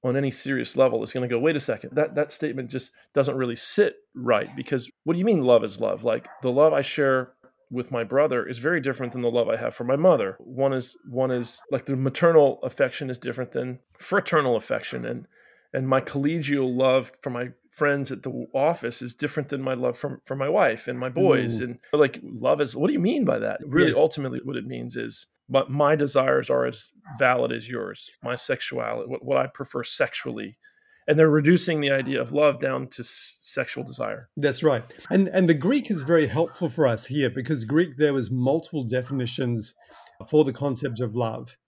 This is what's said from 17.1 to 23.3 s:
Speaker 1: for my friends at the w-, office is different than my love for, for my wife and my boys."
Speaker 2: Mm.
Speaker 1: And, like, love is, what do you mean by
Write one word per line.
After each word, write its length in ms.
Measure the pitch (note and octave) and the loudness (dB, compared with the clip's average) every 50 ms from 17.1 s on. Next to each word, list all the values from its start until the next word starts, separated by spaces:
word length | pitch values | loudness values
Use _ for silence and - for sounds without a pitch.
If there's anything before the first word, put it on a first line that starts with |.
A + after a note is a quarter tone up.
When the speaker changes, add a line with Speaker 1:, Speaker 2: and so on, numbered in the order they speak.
| - _ - | -14 _ -10
Speaker 1:
for 80 | C#3 | -8
my 180 | B2 A#2+ B2 B2 B2 _ _ _ | -6 -6 -8 -8 -10 _ _ _
friends 420 | _ - D3+ C#3+ C#3+ C#3+ C#3 B2+ | _ 0 0 2 2 0 -2 -4
at 120 | C3 - - | -6 -8 -8
the 60 | C3+ | -8
w-, 180 | B2+ B2 B2 - _ | -8 -8 -10 -4 _
office 480 | C3+ C3+ D#3 F3 - - A#2 A#2+ - B2+ | 0 2 2 0 0 -4 -8 -6 -6 -8
is 100 | B2 A#2 | -10 -8
different 360 | _ D3 C#3+ - - C#3+ C3+ | _ -6 -4 -4 -4 -6 -4
than 120 | - C3+ | -6 -6
my 120 | C3+ C3 C3 | -4 -4 -4
love 200 | B2 B2+ B2 A#2+ - | -2 -2 -2 -4 -2
for, 220 | - C#3+ C3 - _ | -6 -8 -8 -8 _
for 100 | - C3+ | -10 -6
my 120 | C#3 C3+ C#3+ | -4 -2 0
wife 400 | E3 G#3 F#3+ C3+ A2 A2+ - - | 2 2 2 2 2 -2 -6 -8
and 120 | B2+ B2 | -8 -6
my 100 | B2 C3 | -6 -6
boys." 500 | B2 - F#3+ F#3 C#3+ B2 - A#2+ A#2 A2 | -2 2 4 4 4 4 4 0 -2 -4
Speaker 2:
Mm. 40 | A#2+ | -4
Speaker 1:
And, 160 | B2 A#2 - _ - - | -6 -8 -12 _ -2 2
like, 260 | D3+ D3 C3+ - - - | 4 4 4 2 -4 -14
love 380 | - C3+ A#2 A2+ B2+ D3 D3 | -14 -12 -4 0 0 2 2
is, 140 | D3 C3 A#2+ | 0 -2 -2
what 120 | A#2+ D3 G3 | 0 0 0
do 60 | D4 | 2
you 60 | - | 2
mean 260 | E3+ G3 D4 D4+ B3 | 2 0 2 2 2
by 140 | F3+ | 0